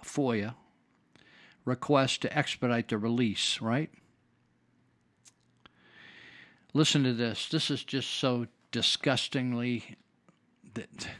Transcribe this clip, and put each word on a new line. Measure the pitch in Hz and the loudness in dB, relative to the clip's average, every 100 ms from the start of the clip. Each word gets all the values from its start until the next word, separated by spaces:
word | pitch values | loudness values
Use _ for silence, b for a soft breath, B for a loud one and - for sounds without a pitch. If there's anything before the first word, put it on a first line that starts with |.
foia, | - - 135 110 101 120 _ _ _ _ _ b b b b b | -8 -2 0 0 -2 -8 _ _ _ _ _ b b b b b
request | - 127 - 143 135 - | -4 -4 4 4 4 2
to | - 151 | 0 0
expedite | 139 - 123 120 113 | 0 -2 0 0 0
the | 110 | -2
release, | 110 120 117 98 - - | 0 2 2 0 -2 -2
right? | 113 127 156 - _ _ _ _ _ _ _ _ _ _ _ _ - _ _ _ - B B B B B B B B B B | 0 0 -2 -8 _ _ _ _ _ _ _ _ _ _ _ _ -20 _ _ _ -20 B B B B B B B B B B
Listen | 143 156 151 | 2 4 4
to | 131 | 4
this. | 117 117 107 - | 2 -2 -4 -4
This | - - | -2 -2
is | 139 | -4
just | - 135 - | -4 -6 -4
so | - 135 123 117 _ _ | -2 0 0 -2 _ _
disgustingly | 117 - - 143 127 - 131 127 120 123 120 - - _ _ _ _ _ _ - | -2 0 2 2 0 0 -2 -2 -2 -2 -4 -6 -16 _ _ _ _ _ _ -14
that | 113 - - - - | -12 -12 -12 -12 -14